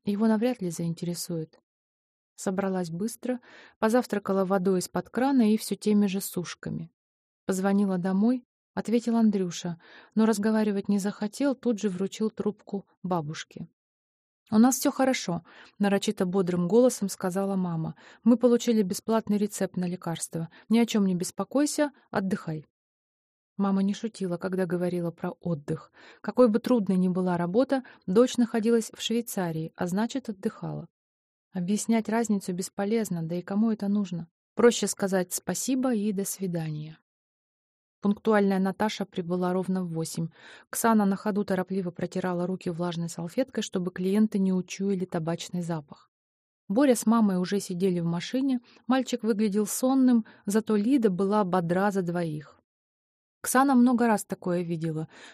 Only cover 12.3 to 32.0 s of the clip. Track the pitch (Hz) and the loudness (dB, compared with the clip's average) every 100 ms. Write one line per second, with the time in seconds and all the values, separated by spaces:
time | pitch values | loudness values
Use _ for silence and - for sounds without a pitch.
12.3 | - 202 196 - 196 - _ 180 180 151 | -4 -6 -6 -8 -12 -12 _ -4 -4 -4
13.3 | 156 - - 170 _ _ _ _ _ _ | -10 -12 -16 -16 _ _ _ _ _ _
14.3 | _ _ 214 247 254 285 - 262 254 - | _ _ 4 4 4 0 2 2 0 -4
15.3 | 170 - - - - 202 196 208 214 185 | -6 -8 -20 -16 -4 0 0 0 -2 0
16.3 | 190 180 180 175 220 254 240 196 - 190 | 0 0 0 2 4 4 2 -4 -4 -4
17.3 | 180 196 196 180 165 160 - - - 226 | -2 -2 -2 -2 -4 -6 -8 -18 -2 4
18.3 | 240 247 233 - 220 190 196 - 226 220 | 6 6 4 4 2 0 -4 -2 -2 0
19.3 | 208 202 - 190 - 180 180 - 165 - | 0 -2 -2 -4 -4 -6 -6 -6 -8 -6
20.3 | 165 165 - - 226 233 226 196 180 175 | -8 -8 -10 0 2 4 2 2 0 -4
21.3 | - 190 262 294 - 294 - _ - 190 | -6 -2 0 0 0 -2 -4 _ -4 -2
22.3 | - - 156 - _ _ _ _ _ _ | -4 -4 -10 -12 _ _ _ _ _ _
23.3 | _ _ - 196 196 196 208 226 - 190 | _ _ -4 0 2 0 -2 -6 -6 -4
24.3 | 170 185 185 180 175 180 175 170 165 180 | -4 -4 -2 -2 -2 -2 -2 -4 -6 -8
25.3 | - 175 160 147 160 - _ - - - | -8 -6 -6 -6 -8 -10 _ -20 -12 -2
26.3 | 208 247 220 - 247 196 185 185 180 180 | 4 4 4 2 2 2 0 0 0 0
27.3 | 175 175 196 262 269 - - - 190 247 | -2 0 0 2 0 -4 -12 0 2 4
28.3 | - 233 233 220 233 220 - - 226 233 | 2 0 0 2 0 0 -8 -4 -4 -4
29.3 | - 175 160 160 - 180 180 233 277 - | -4 -4 -4 -8 -6 -4 -2 -2 -4 -8
30.3 | 202 220 - 165 151 170 _ _ _ _ | -6 -8 -6 -8 -8 -12 _ _ _ _
31.3 | _ _ 190 175 208 - 226 | _ _ -6 -2 -2 0 0